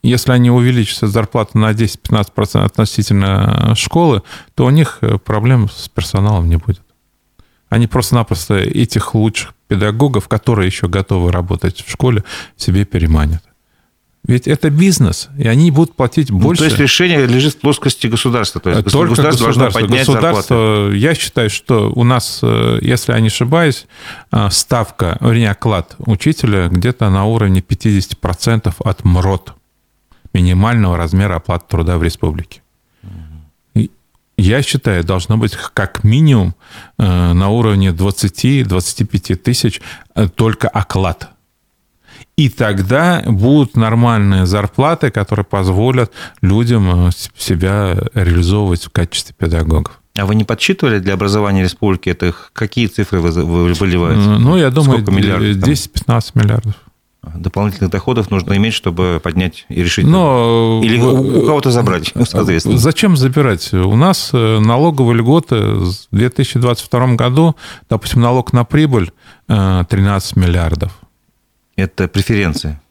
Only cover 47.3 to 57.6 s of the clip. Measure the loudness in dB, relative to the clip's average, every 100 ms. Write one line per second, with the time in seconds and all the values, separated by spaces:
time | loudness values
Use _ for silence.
47.3 | -12 -4 -2 0 0 -2 -2 -4 -2 0
48.3 | 2 2 0 0 -2 -4 -4 -4 -6 -10
49.3 | -6 -2 -2 0 0 -2 -12 _ -6 -2
50.3 | 0 0 -2 -2 0 0 0 0 -2 0
51.3 | 0 0 0 0 -2 -2 0 -2 -2 -4
52.3 | -6 -14 -8 -6 -2 -4 -2 -2 -2 0
53.3 | -2 0 0 0 0 0 0 2 2 2
54.3 | 4 4 4 2 2 2 2 2 0 2
55.3 | 0 0 0 0 0 -4 -6 -2 -2 -2
56.3 | -2 0 0 -4 -10 _ _ _ _ -16
57.3 | -8 -6 -4